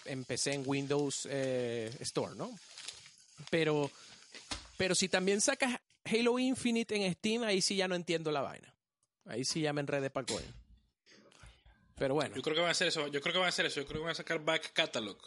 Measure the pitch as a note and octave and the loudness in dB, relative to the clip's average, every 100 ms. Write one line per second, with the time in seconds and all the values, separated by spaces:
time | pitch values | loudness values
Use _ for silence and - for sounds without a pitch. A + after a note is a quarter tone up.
0 | - C3 B2 A#2+ C#3 C#3+ C3 C#3 C#3 C#3+ | -4 -6 -4 -2 0 0 0 0 2 2
1 | C#3+ - - C#3 C3+ B2+ A#2+ A#2 A2 B2+ | 2 -2 -4 -2 0 0 0 -2 -4 -6
2 | B2 D3 F#2+ G2 G#3+ G#3+ - - - - | -4 -2 -4 -6 -10 -10 -18 -16 -14 -16
3 | - - - - D3 E3+ D#3 D3+ C#3 - | -20 -20 -20 -18 -2 2 4 2 0 -6
4 | - - - - - - - - F#3 F3 | -20 -20 -20 -20 -10 -10 -10 -2 0 2
5 | F#3 F#3 F#3 G3+ C#4+ C#4 C4 A#3+ _ _ | 2 2 4 4 2 2 0 0 _ _
6 | - A3+ A#3 B3 B3+ B3+ A#3+ A3+ A3+ G#3 | 0 4 4 4 2 2 2 2 0 0
7 | F#3+ E3+ G#3+ A3+ A3 F#3+ - G3 F#3 F3 | 0 0 0 2 2 2 2 2 0 0
8 | E3 E3 D#3 C#3+ A2+ - - _ _ _ | 0 0 2 0 -2 -6 -16 _ _ _
9 | _ _ F#3 A#2+ C3 E3 D3+ D3 C#3+ C#3+ | _ _ -8 -4 -2 0 0 0 0 0
10 | C3+ C3+ B2 - - - - - _ _ | 0 -4 -4 -6 -6 -14 -20 -20 _ _
11 | _ - - - - - - - _ - | _ -20 -20 -20 -20 -20 -20 -20 _ -4
12 | C3+ D3+ B2+ C3 D3+ D#3 E3+ D#3+ E3+ D#3 | 0 2 0 -2 0 2 2 2 2 2
13 | D3 C#3+ E3+ F3+ F3+ F#3+ D#3 D3 C#3 D#3 | -2 -2 0 2 2 2 0 -2 -4 -4
14 | E3 D#3+ D#3+ E3 D#3 D#3+ - - D#3+ B2 | -4 -4 -4 0 2 0 0 0 0 0
15 | G2+ - | -4 -8